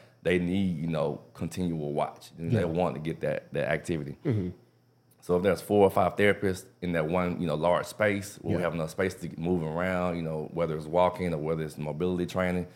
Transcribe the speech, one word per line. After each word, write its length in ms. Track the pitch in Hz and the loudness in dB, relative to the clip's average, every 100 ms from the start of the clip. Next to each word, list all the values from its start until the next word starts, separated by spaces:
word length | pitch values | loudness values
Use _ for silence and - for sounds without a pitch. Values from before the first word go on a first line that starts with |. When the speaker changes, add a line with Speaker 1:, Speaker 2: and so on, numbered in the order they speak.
| - _ | -12 _
Speaker 1:
they 160 | 85 90 | 2 2
need, 400 | 87 95 95 80 | 2 0 0 0
you 100 | 82 | -2
know, 320 | 78 78 - - | 0 -2 -4 -12
continual 580 | - 85 92 90 82 73 | -8 -6 -4 -2 -2 -2
watch. 380 | 73 73 - - - | -2 -4 -6 -20 -8
And 120 | 82 | 0
Speaker 2:
Yeah. 80 | 110 | 2
Speaker 1:
they 40 | |
want 300 | 85 82 87 | 2 0 0
to 60 | 64 | -2
get 200 | 80 - | -6 -4
that, 320 | 73 - - | -4 -4 -4
that 160 | 73 69 | -4 0
activity. 460 | 76 - 80 69 71 | -2 -2 -4 -4 -6
Speaker 2:
Mm-hmm. 240 | 156 110 90 - _ _ _ _ _ _ | -2 -2 -2 -8 _ _ _ _ _ _
Speaker 1:
So 140 | - 87 | 0 2
if 60 | |
there's 180 | 98 85 | 4 2
four 240 | - 104 | 2 6
or 60 | 95 | 6
five 260 | 104 92 - | 6 2 4
therapists 480 | 101 98 98 92 - - | 4 4 0 -2 -8 -8
in 120 | 90 | -2
that 140 | 85 80 | 0 2
one, 320 | 90 90 - | 2 0 0
you 60 | 85 | -2
know, 80 | |
large 300 | 73 85 82 | 2 2 2
space 540 | - - 104 101 95 - | 0 0 2 2 -6 -10
where 160 | - 87 | -4 0
we 20 | |
Speaker 2:
Yeah. 20 | |
Speaker 1:
have 100 | 87 | 0
enough 160 | 82 80 | -2 -4
space 220 | - 95 | -2 -2
to 140 | - 82 80 | -2 -10 -6
move 240 | 85 90 | 0 0
around, 540 | 78 80 92 92 90 85 | 0 -2 0 0 -2 -2
you 60 | |
know, 260 | 80 78 - | -4 -6 -6
whether 200 | 82 85 78 | -2 -2 -2
it's 100 | 78 | 0
walking 480 | 87 90 90 90 | 4 4 2 -2
or 40 | 78 | -2
whether 240 | 78 80 | -2 -2
it's 140 | 78 - | -4 -6
mobility 480 | 76 76 90 90 | -6 -2 -2 0
training, 420 | 87 92 90 90 87 | -2 0 0 0 -4